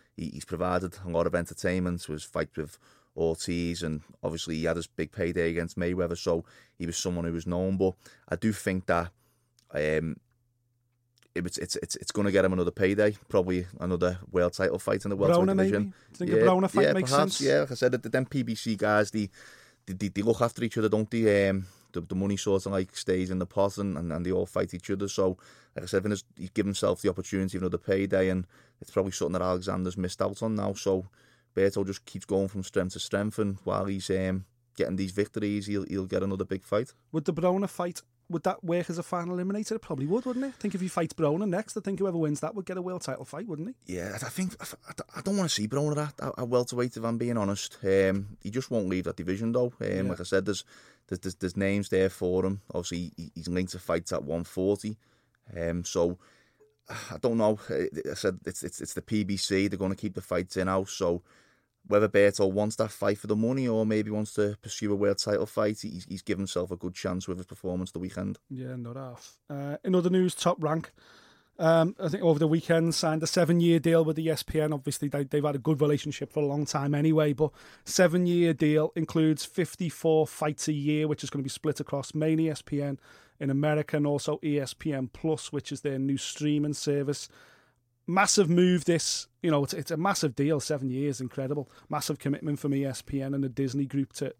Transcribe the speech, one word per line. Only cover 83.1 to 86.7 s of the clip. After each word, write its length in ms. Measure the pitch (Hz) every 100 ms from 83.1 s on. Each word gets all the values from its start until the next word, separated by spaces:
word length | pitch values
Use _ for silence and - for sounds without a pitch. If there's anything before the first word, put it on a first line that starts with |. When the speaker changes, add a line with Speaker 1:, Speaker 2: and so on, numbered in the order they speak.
| - - _
Speaker 2:
in 80 | 139
America 480 | 139 151 151 147 151
and 100 | 147
also 320 | 143 - 151
E 160 | 160 147
S 140 | 135
P 180 | - 160
N 160 | 139 127
Plus, 420 | - 160 156 -
which 220 | 147 -
is 80 | 139
their 180 | 147 135
new 200 | 135 139
streaming 560 | - - 151 147 147